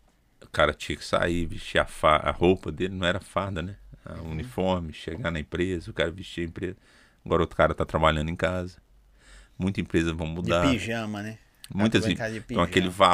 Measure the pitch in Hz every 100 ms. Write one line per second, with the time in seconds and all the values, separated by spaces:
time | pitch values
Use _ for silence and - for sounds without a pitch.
0 | _ _ _ _ - - 76 76 - 76
1 | - - 87 85 82 - - 82 76 -
2 | 80 76 73 73 87 92 - 78 92 95
3 | 87 92 - - 98 95 90 98 - -
4 | - 82 82 80 127 104 92 92 82 73
5 | - 82 85 82 73 - 92 90 85 -
6 | 82 90 90 - 85 - 92 92 _ _
7 | _ _ - 82 82 - 80 - - 87
8 | 78 78 78 85 87 90 90 - _ _
9 | _ _ - - - - 92 98 82 90
10 | 82 80 80 82 87 85 - 120 101 117
11 | 107 107 104 110 _ _ - 95 107 113
12 | 110 90 110 110 - 113 87 92 90 90
13 | 95